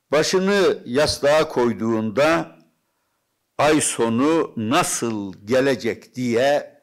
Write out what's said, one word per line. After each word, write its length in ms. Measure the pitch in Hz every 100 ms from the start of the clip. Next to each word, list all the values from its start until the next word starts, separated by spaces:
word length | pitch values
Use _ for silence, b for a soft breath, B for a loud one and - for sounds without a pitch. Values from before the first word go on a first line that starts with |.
| _
Başını 720 | 143 156 185 190 202 165 -
yastığa 640 | - 123 147 - 139 156 156
koyduğunda 1080 | 127 120 110 113 113 110 107 151 165 160 - _ _ _ _ _ _ _ _ _ -
ay 220 | 143 156
sonu 720 | - - 117 113 143 165 - -
nasıl 920 | 110 160 170 - 117 107 101 92 104
gelecek 680 | 127 139 131 113 92 -
diye 680 | 127 123 113 139 147 - -